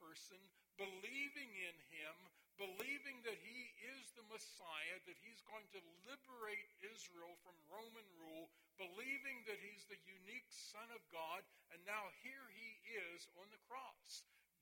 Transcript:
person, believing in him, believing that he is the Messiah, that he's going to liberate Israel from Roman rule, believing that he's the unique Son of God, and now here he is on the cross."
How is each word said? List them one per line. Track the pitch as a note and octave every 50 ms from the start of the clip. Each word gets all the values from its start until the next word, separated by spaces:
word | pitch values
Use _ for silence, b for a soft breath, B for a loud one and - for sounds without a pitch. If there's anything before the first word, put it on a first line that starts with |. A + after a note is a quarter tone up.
person, | E3+ D#3+ D#3+ - - - F#3 F#3 G3 G3 B B B B _ -
believing | G3 F#3+ F#3+ F#3 G3 A3+ B3 C#4 C#4+ C#4+ C#4 D4+ C#4 A#3+ G#3
in | F#3+ F#3 F3 E3+ D#3+ C#3+ C3 D#3+
him, | D#3+ D#3 D#3 E3 F3 F#3 F#3+ B B B B - -
believing | G3 F#3+ F#3 G3 A#3 C4 C#4+ C#4+ C#4 C#4 C4 B3 A#3 A#3
that | G#3 E3+
he | E3 G#3+ A#3 B3+ B3 A3+ - - G#3 A#3+ C4+
is | C4+ A#3+ - - A#3+
the | A3+
Messiah, | G#3+ A3 G#3+ - - - - - E3+ D#3+ D3+ D#3 E3 F3+ F#3 F3+
that | F3+ E3+ -
he's | F#3 A3 A#3 - -
going | - G#3+ A3 G#3 F#3+
to | - G3 E4+ E3 E3+ F3 F#3 A#3
liberate | C4+ - - C5 C5 A#3+ A3 G#3+ G#3 G#3+ G#3 - - -
Israel | F#4 G4+ A4+ - - - F3+ E3+ E3+ E3+ F3 - -
from | F#3 F3 E3 D#3 D3
Roman | E3+ G#3 A#3 A#3 A3+ A3+ A3 G3 F3+ E3
rule, | E3 D#3+ D#3+ D#3+ E3 D#3+ B B B B _ -
believing | F#3+ F3 F3 G3 A#3+ C4 C#4 C#4 C4+ C#4 C4 B3 A3
that | G#3+ G#3 E3+
he's | F#3 G3+ G#3 G3+ -
the | - G#3 F3+
unique | D#3+ F#3 F#3+ F#3+ F#3 G3 A3+ B3+ - -
Son | - - - - - G#3+ A3+ A#3 A#3
of | A3+ - -
God, | - E3 D#3+ D#3+ E3+ F#3+ G3 B B B B B
and | E3 E3+ F3
now | G3+ G#3 G#3+ G#3 F#3 - - -
here | B3 C4+ C#4 C4+ A#3 F#3+ G3+
he | A3+ A3+ A3 - - G#3
is | A#3 G#3+ F#3 E3+ E3+ E3+ - - - E3+
on | F#3 G3+ G#3+
the | G#3+ - -
cross." | A#3 C4 C4 A3+ - - - - - - B B B B B B _ _